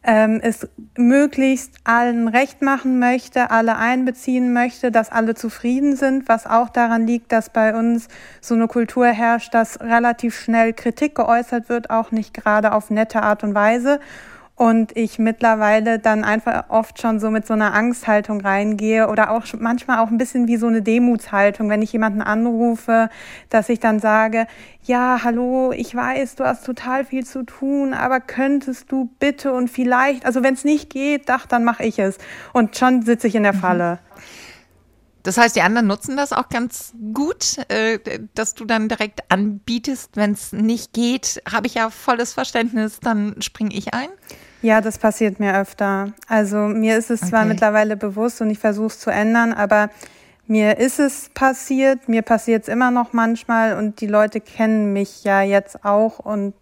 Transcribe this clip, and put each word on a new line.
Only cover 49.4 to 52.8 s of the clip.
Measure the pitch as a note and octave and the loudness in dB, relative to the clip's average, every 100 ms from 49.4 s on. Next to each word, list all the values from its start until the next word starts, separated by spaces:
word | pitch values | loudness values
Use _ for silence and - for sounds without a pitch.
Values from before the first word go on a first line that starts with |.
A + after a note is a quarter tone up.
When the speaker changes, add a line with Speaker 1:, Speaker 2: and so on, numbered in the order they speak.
| A#3 | 0
Speaker 1:
aber | A3+ G3+ G#3+ G#3+ - - _ _ _ - | 0 2 2 2 -4 -20 _ _ _ -2
mir | G#3+ G#3+ G#3+ | 2 2 2
ist | B3+ - | 0 2
es | C#4+ - - | 0 0 -14
passiert, | - C4 C4 - C4 C4+ C4 - | 0 0 0 -4 2 2 2 0
mir | A3+ | -2
passiert's | G#3+ A3+ - A3+ - | 2 0 2 -2 0
immer | A3+ | 0